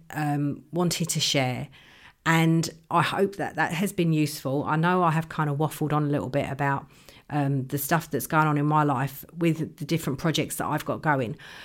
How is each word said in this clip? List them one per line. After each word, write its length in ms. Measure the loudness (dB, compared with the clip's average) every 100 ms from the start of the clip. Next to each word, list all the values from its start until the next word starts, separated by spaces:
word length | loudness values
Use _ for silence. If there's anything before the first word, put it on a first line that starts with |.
| -10
um, 520 | -4 -2 0 -2 -4 -6
wanted 380 | 0 0 0 -2
to 100 | -2
share. 480 | 0 0 0 -2 -8 -14 -20 -20 -20 _ 2
And 440 | 4 4 4 0 -8 _
I 120 | 0
hope 340 | 0 0 0 -2
that 200 | -6 -2
that 180 | -2
has 180 | 0 -2
been 220 | 0 2
useful. 500 | 2 0 -2 -4 -2 0
I 120 | 2
know 260 | 2 4
I 80 | 4
have 160 | 2 -2
kind 220 | -2 0
of 80 | 0
waffled 340 | -2 0 0
on 120 | 2
a 40 | 2
little 220 | 0 0
bit 200 | -2 -2
about, 380 | -2 0 0 -6 -20 -20 -20 -6
um, 380 | 0 0 0 -2
the 100 | -4
stuff 320 | 0 0 0
that's 160 | -4 0
going 220 | 2 4
on 100 | 2
in 80 | 2
my 180 | 2
life 420 | 2 0 -2 -6 -16 0
with 380 | 0 0 -4 -8
the 100 | -4
different 320 | -2 -2 -2
projects 380 | 0 0 -2 -2
that 100 | -2
I've 200 | -2 -2
got 160 | -2
going. 340 | 2 2 0 -4 -12 -18